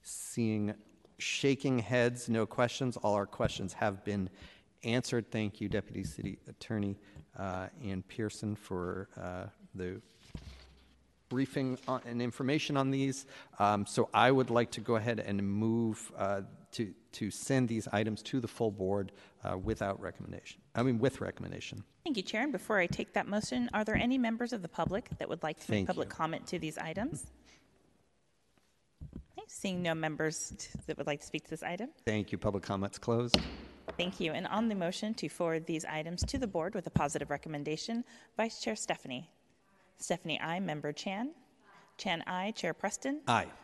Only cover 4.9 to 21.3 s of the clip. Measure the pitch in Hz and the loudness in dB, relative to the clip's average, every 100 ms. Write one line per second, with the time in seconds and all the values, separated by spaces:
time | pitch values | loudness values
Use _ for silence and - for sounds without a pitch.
4.9 | 120 - 120 107 113 107 - 104 104 - | 0 2 -2 0 -2 -2 -2 -2 -2 -4
5.9 | - 95 - 101 95 - 104 - 110 101 | -6 -8 -6 -6 -8 -12 -16 -4 -2 0
6.9 | 98 - - - - 95 92 95 - 117 | -4 -10 -20 -20 -8 -4 -4 -6 -8 -6
7.9 | 95 - - 107 - 107 104 - 92 87 | -6 -6 -4 -4 -2 -4 -6 -4 -4 -2
8.9 | 92 95 - 90 90 101 - 196 95 90 | -4 -8 -10 -8 -6 -8 -12 -16 -8 -6
9.9 | 98 - - - - - - - - - | -6 -12 -20 -14 -14 -14 -18 -20 -20 -20
10.9 | - _ _ _ 123 135 - 131 127 - | -20 _ _ _ -2 0 0 0 -2 -2
11.9 | 131 120 120 120 - 131 151 - 143 135 | -4 -2 -2 -2 0 2 2 2 2 4
12.9 | 135 135 131 - - - - 104 104 98 | 4 2 0 -8 -16 -18 4 6 6 2
13.9 | - 113 110 117 135 123 117 120 - 107 | 2 4 8 8 8 6 4 4 -2 2
14.9 | 113 110 110 - 101 98 101 110 113 113 | 2 4 0 0 0 2 2 4 4 2
15.9 | 107 - - 98 98 98 - - - 107 | 0 -8 -2 0 0 -4 -14 -14 -4 -4
16.9 | 87 _ - 107 - - 135 123 110 - | -4 _ -4 -4 -4 2 4 4 2 2
17.9 | 104 110 104 - 135 113 - 113 101 95 | 2 2 0 -2 -2 -2 0 0 2 0
18.9 | 101 95 - - - - 92 98 110 101 | 0 -2 -8 -20 -10 -4 -2 -2 0 0
19.9 | 98 92 - 90 90 - - - - 127 | -2 -6 -8 -10 -10 -12 -20 -8 0 2
20.9 | 117 127 - 95 | 4 2 2 -6